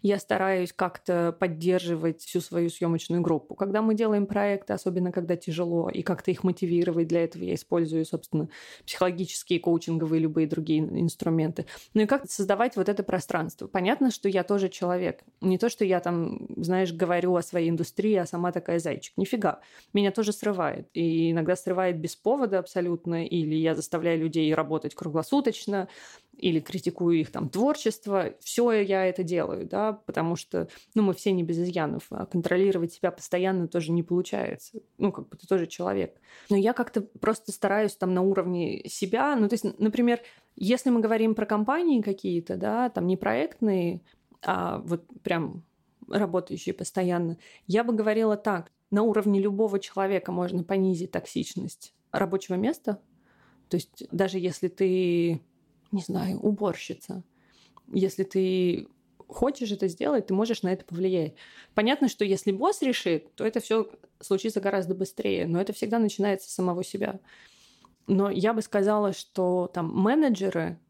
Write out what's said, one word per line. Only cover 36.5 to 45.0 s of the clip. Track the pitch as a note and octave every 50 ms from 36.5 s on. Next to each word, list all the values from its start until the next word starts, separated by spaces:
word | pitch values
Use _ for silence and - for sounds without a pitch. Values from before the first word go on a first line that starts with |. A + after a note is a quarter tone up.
| G3+
я | G3 G3 A3+ B3
как-то | - A#3+ - - A3
просто | G3 - _ - - A3 A3 - _ -
стараюсь | G3 - - G3 G3 G#3+ G#3+ G3+ -
там | _ F#3+ F#3 F#3
на | F3+
уровне | F#3 G3 G3 F#3+ E3+ F3+ F3+ F3 E3+ - - - -
себя. | - - - G#3 F#3+ A3 A#3 C4+ D4 D4
Ну, | A#3+ G#3+
то | G3+ A#3+
есть, | G#3+ -
н-, | G3 -
например, | - G#3 G#3+ G#3+ A#3 A#3+ A#3+ A#3+ A#3 - - - _ _ _ _
если | - F#3+ F#3+ B3 B3 - C4
мы | A#3+ A#3
говорим | A3 G#3+ A3+ A3 A3+ A3 A3
про | A3 G#3+
компании | G#3 G#3+ G#3 G#3+ A3+ C#4 E4 F4+ E4+ C#4 A#3
какие-то, | G#3 G3+ G3 G3 - F#3+ F3 E3+ E3 - F#3+
да, | F3+ F3+ G#3+ G#3+ A#3 B3+ B3
там | - F#3+ F3
не | F3+ F#3
проектные, | F#3 - - A3 B3 D4+ E4+ - - A#3 G#3+ G3 F#3 E3+ E3+ F3+ E3+ _ _ _ _ _ _ - _
а | - - F#3 F#3 F3 F3 - -
вот | - E3+ E3+ E3+